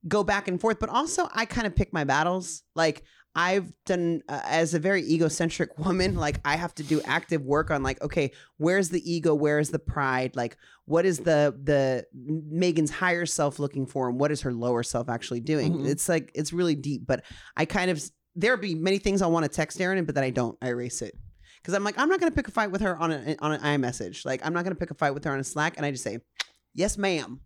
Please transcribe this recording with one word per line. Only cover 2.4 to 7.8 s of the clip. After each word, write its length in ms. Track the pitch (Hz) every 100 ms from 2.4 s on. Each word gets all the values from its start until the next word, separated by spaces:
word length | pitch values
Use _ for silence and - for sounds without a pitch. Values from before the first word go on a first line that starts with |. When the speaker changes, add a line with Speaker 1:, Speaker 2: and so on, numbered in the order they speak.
| 170 - _
Speaker 1:
Like, 280 | - 165 151 - _ _
I've 400 | - 175 196 175 - -
done, 360 | 180 170 165 -
uh, 120 | 143
as 300 | - 160 165
a 60 | 165
very 220 | 170 196
egocentric 760 | 143 160 160 - 165 - 165 -
woman, 380 | 165 180 185 180
like, 240 | 151 147
I 120 | 143 151
have 180 | 175 -
to 60 |
do 180 | 147 156
active 380 | - 147 - 160
work 260 | 131 143 156
on, 140 | 151